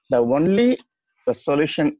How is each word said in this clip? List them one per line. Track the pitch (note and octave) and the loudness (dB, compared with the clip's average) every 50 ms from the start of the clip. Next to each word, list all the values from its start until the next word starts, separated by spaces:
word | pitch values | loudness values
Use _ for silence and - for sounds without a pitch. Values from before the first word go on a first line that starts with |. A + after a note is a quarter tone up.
| _ - | _ -2
The | C3 | 0
only | A#2+ A#2+ A#2+ C3 C#3+ D#3+ F#3 G3 G#3 A#3+ B3 B3+ - - _ _ _ _ _ _ _ - | 0 2 2 0 0 0 0 2 2 2 2 0 -2 -6 _ _ _ _ _ _ _ -6
the | B3 A#3+ | -6 -6
solution | - - D3+ C#3+ C#3+ D#3 D3+ - - D3+ D3 D3 | -4 -4 -2 0 0 0 -2 -2 -2 -2 -2 -2